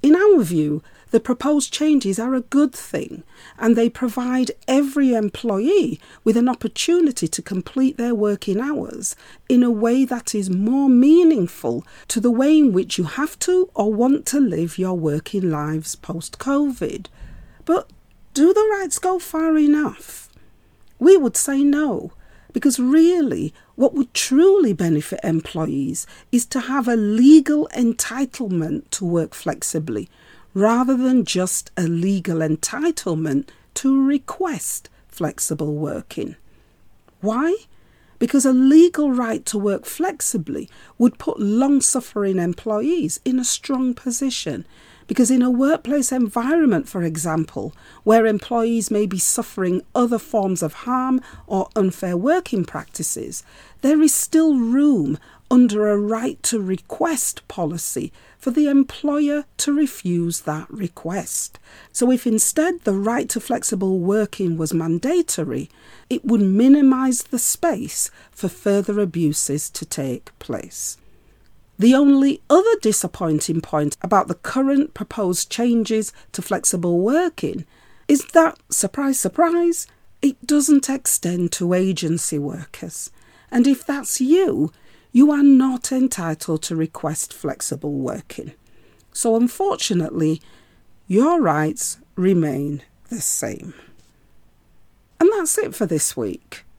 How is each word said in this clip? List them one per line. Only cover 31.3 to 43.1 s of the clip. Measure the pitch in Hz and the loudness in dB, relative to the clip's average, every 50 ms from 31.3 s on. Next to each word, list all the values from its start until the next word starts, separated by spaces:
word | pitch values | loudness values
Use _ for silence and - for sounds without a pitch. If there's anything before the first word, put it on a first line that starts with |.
| - 180 185 185 - - - - - | -2 -2 -2 -2 -4 -6 -8 -10 -6
a | - 180 | -4 -2
legal | 165 170 165 170 196 196 190 170 - 165 160 | -2 -2 0 0 0 -2 -2 -2 -4 -4 -2
entitlement | 160 156 156 156 - - - 269 302 339 311 - - 196 170 160 160 156 135 139 - - - _ _ _ _ | 0 -2 -2 -2 -4 -8 -6 -2 -2 -2 -2 -2 -4 -4 -4 -2 -2 -2 -2 -2 -4 -6 -16 _ _ _ _
to | - - 269 269 269 269 | -4 -2 0 2 2 2
request | 269 285 277 - - - - 381 349 294 190 - - - - _ - _ _ _ | 2 0 -2 -4 -6 -8 -6 -4 -4 -4 -6 -8 -10 -10 -10 _ -18 _ _ _
flexible | _ - - 180 147 139 - - - 160 147 156 147 147 | _ -10 -6 -6 -6 -6 -6 -6 -6 -4 -4 -4 -6 -4
working. | 147 156 147 - - - - - - - - - _ - - - _ _ _ _ _ _ - - _ _ _ _ _ | -4 -6 -6 -8 -10 -12 -12 -10 -10 -10 -10 -10 _ -20 -20 -20 _ _ _ _ _ _ -20 -20 _ _ _ _ _
Why? | - 202 220 240 294 330 370 453 - _ - - _ _ _ _ _ _ _ - | -6 -4 -2 -2 -2 -2 -4 -4 -8 _ -20 -20 _ _ _ _ _ _ _ -4
Because | - 240 - 277 262 | -4 0 2 2 2
a | 269 262 | 4 4
legal | 254 262 269 294 311 339 349 - - 302 285 254 | 4 4 6 8 8 8 8 4 0 0 0 0
right | 247 247 226 220 - - | 0 -2 -4 -4 -6 -6
to | - - 208 | -6 -6 -2
work | 196 208 196 - - | -2 0 -2 -2 -6
flexibly | - - - 320 381 339 - - - - - 156 - - - - - - - - - _ | -12 -6 -4 -4 -4 -4 -6 -8 -4 -4 -6 -6 -6 -8 -10 -10 -12 -18 -20 -20 -20 _
would | _ 240 240 - - | _ 0 0 0 0
put | - - - - | -8 -8 -6 -2
long-suffering | 214 202 208 226 262 277 285 269 254 - - 254 240 - - 220 202 196 190 185 | -2 -2 0 0 2 2 2 2 0 0 -2 -2 -6 -6 -6 -4 -2 -2 -2 -2
employees | 175 175 175 - - 226 214 208 233 285 349 349 - 311 | -2 -2 -4 -6 -6 -6 -4 -2 -2 -2 -2 -2 -2 -4